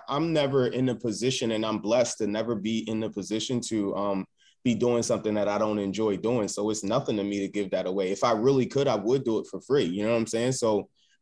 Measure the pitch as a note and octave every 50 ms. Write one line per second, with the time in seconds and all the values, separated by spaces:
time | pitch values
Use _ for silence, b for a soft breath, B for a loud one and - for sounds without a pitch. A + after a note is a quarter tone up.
0 | - - C3 D3 D#3+ E3+ D#3+ D3+ C#3+ C3+ C3+ C#3 B2 A#2 - B2 C3 B2+ A#2+ A#2+
1 | - A#2 G#2 F#2+ A2+ C3 C3 - C3+ A2+ A2+ G#2+ A2 A2 G#2+ G#2 - G#2 A2+ B2+
2 | A#2 A#2 - - A2 G2+ G#2 A2 A2 A#2 A#2 G2+ F#2 A2 A2+ A2+ A2 A2 A2 A2
3 | A2 G#2 G#2 G#2 F#2 - G#2+ A2 G#2+ - B2+ A#2+ A2+ - A2+ G#2+ G2+ G2 - F#2+
4 | G2+ G2+ G2 F#2+ - - _ b b b b _ - B2+ A#2 G2+ A#2+ B2 A#2+ A#2+
5 | A2+ - A#2 G#2+ G#2+ G#2+ G#2+ G#2+ G2+ G#2 G2+ G#2 A2 A2 G#2 G#2 G2+ G2 F#2+ G#2+
6 | A2 G#2+ G2 F2+ F#2 A2 B2 A#2+ G#2 F#2 - - G#2 G#2+ G#2+ - - G2 A2 C3+
7 | C3 - A#2 G2+ G2 G2+ G2+ G2+ G2 F#2 - G2+ G2+ F#2+ G2 F#2 F#2 F#2 F#2+ G2+
8 | F#2+ F#2 G2+ - C3+ A#2+ A#2 G#2+ A2+ C3+ C#3 C3 B2 - - C3+ C#3 C3+ A2+ G#2
9 | F#2+ A2+ C3 C#3 B2+ A#2+ A2 G#2 - - - F2+ - - C3 D3 G#2 E2+ F2 G2+
10 | G#2 A2 A#2+ A#2 A2+ G#2+ - A2+ A#2 B2+ C3 - A#2+ A2 G#2+ G2+ F#2 - _ _
11 | _ _ _ _